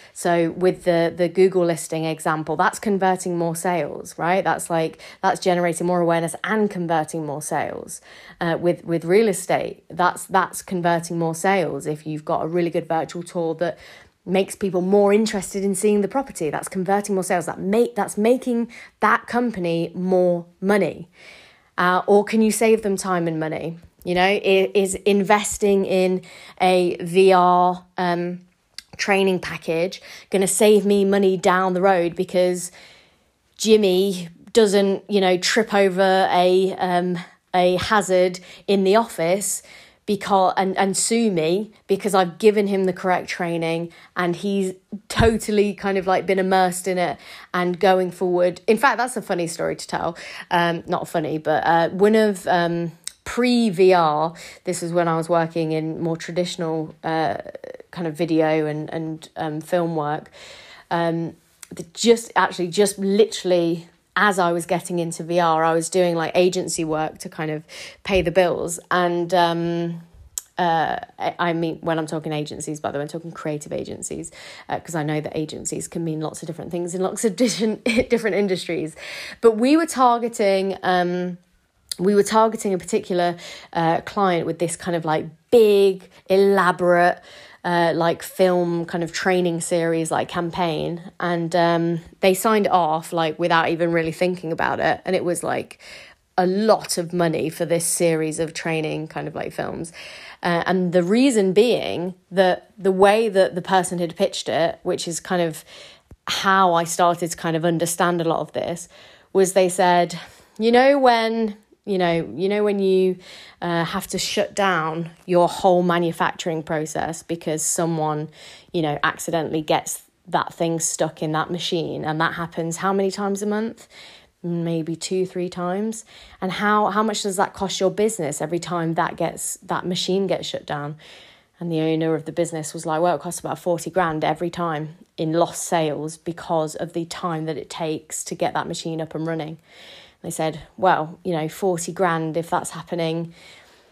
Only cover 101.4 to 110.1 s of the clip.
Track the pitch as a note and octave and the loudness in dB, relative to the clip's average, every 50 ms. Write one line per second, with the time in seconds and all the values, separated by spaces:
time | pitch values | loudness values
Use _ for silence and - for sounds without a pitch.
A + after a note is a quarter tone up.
101.4 | G3 F#3+ F3+ G3+ A#3+ B3 G3+ - - F2+ G2 C#3 E3+ F#3 F3+ _ _ - F3+ F#3 | 2 4 4 4 4 4 2 0 -2 -4 -4 -6 -6 -8 -10 _ _ -4 2 2
102.4 | F#3+ F3+ F3+ - - _ _ - F3+ G3 F#3+ F#3 G3 G3+ G#3 A3+ A#3 A3 F#3+ F#3+ | 4 4 2 0 -4 _ _ -4 0 0 4 6 6 6 6 4 2 2 4 4
103.4 | F#3 - - F3+ E3 - F#3+ F#3 F3 - F3+ F3 F3 E3 E3+ - G3 - - - | 2 2 2 -4 -2 2 2 2 2 2 -2 -4 -4 -4 -2 -2 -2 -2 -2 -4
104.4 | - - - C#3+ E3 E3 - - - F#3 F3+ - - F3 E3 - - - F#3+ F3+ | -6 -2 0 0 0 0 -2 -4 -4 -4 -4 -4 -4 -6 -8 -8 -4 -2 0 0
105.4 | E3+ E3 D#3+ - - - - - - - - _ _ - - - - - - - | 0 -2 -4 -8 -14 -20 -20 -20 -20 -20 -20 _ _ -20 -20 -14 -8 -6 -6 -2
106.4 | - G3 F#3+ F#3+ F#3+ F3+ E3+ E3 E3+ E3 - - F3+ F3 F3 E3+ F3+ E3 - - | 2 4 4 6 6 4 4 2 0 0 0 2 2 2 2 0 -2 -6 -6 -6
107.4 | - E3+ D#3+ D#3+ D#3 F3 E3+ D#3+ E3+ E3+ - - F#3+ F3 F3 E3+ D#3+ E3 D#3 - | -4 -2 -2 0 0 0 0 0 0 -2 0 0 0 0 0 0 0 0 -2 -2
108.4 | - - - - - - F3 E3 - - - - - - - - _ _ - F#3+ | -4 -6 -6 -6 -6 -6 -6 -8 -12 -16 -20 -20 -20 -20 -20 -20 _ _ 2 2
109.4 | F#3+ F3+ F#3 G3 F#3 F3+ F3+ - F#3 F3+ F3 F3 F3 E3+ | 2 4 4 4 2 2 2 2 4 4 6 4 4 2